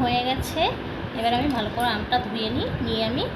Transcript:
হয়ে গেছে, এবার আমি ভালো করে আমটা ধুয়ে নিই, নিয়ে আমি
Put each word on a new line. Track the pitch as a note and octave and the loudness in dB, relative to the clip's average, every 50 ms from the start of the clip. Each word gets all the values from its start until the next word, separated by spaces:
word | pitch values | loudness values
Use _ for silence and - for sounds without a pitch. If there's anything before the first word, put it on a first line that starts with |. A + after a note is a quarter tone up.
হয়ে | B3+ A#3+ A#3+ B3 B3 B3+ | 2 2 2 2 2 0
গেছে, | C4 C4 - - - D#4+ E4+ A4+ - - - - - - - - - A#3 | 0 -2 -2 -2 0 0 0 0 0 -2 -6 -8 -6 -6 -6 -6 -4 0
এবার | A3+ A#3 A#3+ B3 | 2 2 2 4
আমি | C4+ D4 C4 | 2 2 2
ভালো | A#3 G#3 G#3 - | 0 -2 -2 0
করে | A#3 A#3+ A#3+ A3 | 0 2 2 2
আমটা | G#3 G#3 - B3 B3 B3 | 0 0 0 0 0 0
ধুয়ে | G#3 A3 A#3 A3 A3 A#3+ | -2 -4 -2 -2 -2 0
নিই, | C#4+ G#4+ B4+ - - B3 | 0 0 0 -2 -2 -2
নিয়ে | A3+ A3+ A3 A3 A3 | 0 0 0 0 0
আমি | A#3+ D4+ A4+ B4 - | 0 0 -2 -2 -4